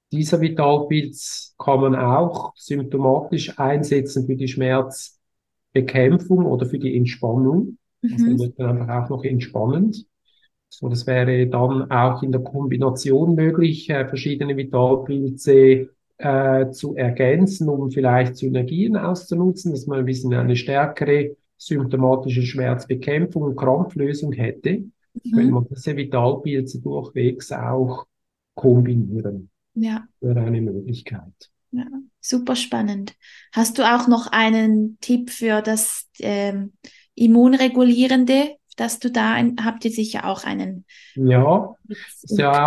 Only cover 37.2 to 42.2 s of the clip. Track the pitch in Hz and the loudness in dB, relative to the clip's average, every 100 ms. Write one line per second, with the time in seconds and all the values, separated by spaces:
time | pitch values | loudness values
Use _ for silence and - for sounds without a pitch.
37.2 | 233 233 247 262 262 247 254 240 254 262 | 6 8 8 6 2 4 4 4 4 4
38.2 | 247 269 294 294 _ - 233 226 247 240 | 4 2 0 -6 _ -8 -6 -4 -4 -2
39.2 | 220 233 240 240 220 226 226 226 214 - | 0 2 0 0 -4 -4 -4 -4 -4 -4
40.2 | 190 190 - 196 190 185 - - - - | -6 -6 -6 -6 -6 -10 -16 -20 -16 -2
41.2 | 131 127 139 190 214 - - 208 - - | 2 4 4 2 0 -12 -16 -16 -16 -20